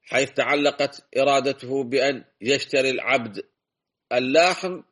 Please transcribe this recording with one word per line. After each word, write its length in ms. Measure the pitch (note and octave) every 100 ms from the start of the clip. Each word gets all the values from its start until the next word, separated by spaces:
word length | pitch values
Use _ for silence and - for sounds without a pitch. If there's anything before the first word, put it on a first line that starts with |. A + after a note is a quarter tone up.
حيث 300 | - B2+ C3+
تعلقت 720 | - B2 D3 C#3+ - C#3+ - _ B2
إرادته 640 | C3+ C#3 C3 C3+ B2+ C#3
بأن 420 | B2 C3 C3+ C3 - _
يشتري 480 | A2+ C#3 - C#3 C3
العبد 560 | C3 A#2 C3 A2+ G2 - _ _ _ _ _ _
اللحم 720 | B2+ B2+ D3+ F3 F3+ F#3+ F3+ -